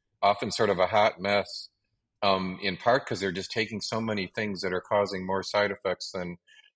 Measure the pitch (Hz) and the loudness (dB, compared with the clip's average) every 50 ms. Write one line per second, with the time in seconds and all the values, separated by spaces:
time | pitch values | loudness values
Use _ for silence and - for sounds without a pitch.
0 | _ _ _ _ - 98 104 - 131 107 - - 113 101 98 85 92 90 110 104 | _ _ _ _ 4 4 4 4 0 -4 0 0 2 2 4 4 2 4 6 4
1 | 104 110 - 87 92 98 101 101 95 - - - - - _ _ _ _ _ _ | 4 4 2 0 -2 0 2 0 0 -2 -8 -14 -16 -18 _ _ _ _ _ _
2 | _ _ _ _ - 101 95 95 92 92 92 - 98 98 90 - - 120 123 139 | _ _ _ _ 2 2 2 2 0 -4 -6 -4 -4 -4 -4 0 2 4 4 4
3 | - - 117 90 98 98 85 95 92 - - 117 110 107 113 101 - - 117 113 | 2 -2 -4 -2 -2 -2 -2 -4 -6 -4 -2 -4 -2 -2 -4 -8 -6 -6 -4 -4
4 | 113 110 107 101 95 87 - - 107 107 101 87 98 92 90 92 - - 110 104 | -2 -2 -2 -4 -4 -4 -4 -4 -4 -4 -4 -4 -4 -2 -2 -2 -2 0 2 2
5 | 101 95 98 92 92 92 95 95 92 - - 104 104 101 98 - - 95 90 - | 2 0 -2 -6 -4 -2 -2 -2 -2 0 0 0 0 0 -2 -4 -4 -4 -4 -4
6 | - - - 95 90 87 87 - _ _ - - _ _ _ | -8 -10 -8 -6 -6 -6 -8 -12 _ _ -20 -20 _ _ _